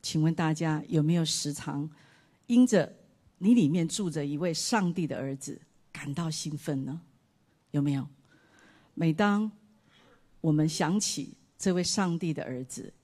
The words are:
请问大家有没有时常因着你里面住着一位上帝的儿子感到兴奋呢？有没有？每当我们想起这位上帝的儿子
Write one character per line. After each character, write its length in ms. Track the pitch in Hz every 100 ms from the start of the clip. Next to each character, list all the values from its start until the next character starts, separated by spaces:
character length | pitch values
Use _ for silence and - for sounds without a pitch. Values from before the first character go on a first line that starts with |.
请 200 | - 156
问 120 | 156
大 180 | 160 160
家 300 | 156 165 151 -
有 140 | 160
没 120 | 151
有 100 | 170
时 280 | 160 - 147
常 360 | 143 - 143 156 - - _ _ _ _
因 200 | 240 254
着 260 | 202 147 - _ _ _ _
你 160 | 185
里 140 | 240 151
面 200 | 175 165
住 220 | - 190
着 140 | 151
一 120 | 143 147
位 160 | 175
上 400 | 156 - 226 180
帝 140 | 170 160
的 100 | -
儿 180 | 135 139
子 240 | - - _ _ _
感 200 | - 143
到 180 | 139 165
兴 260 | 156 160 147
奋 280 | - 139
呢？ 160 | 131 156 - _ _ _ _ _ _
有 120 | 147
没 100 | 143
有？ 160 | 139 135 - _ _ _ _ - _ _
每 180 | - 165
当 360 | 160 208 202 214 - _ _ _ _ _ _ _ _
我 100 | 160
们 160 | 151 156
想 320 | 156 160 202
起 360 | - - 135 - _ _
这 140 | 196
位 120 | 180
上 340 | 175 - 185 170
帝 140 | 170
的 80 | 151
儿 220 | - 127
子 280 | 127 - - _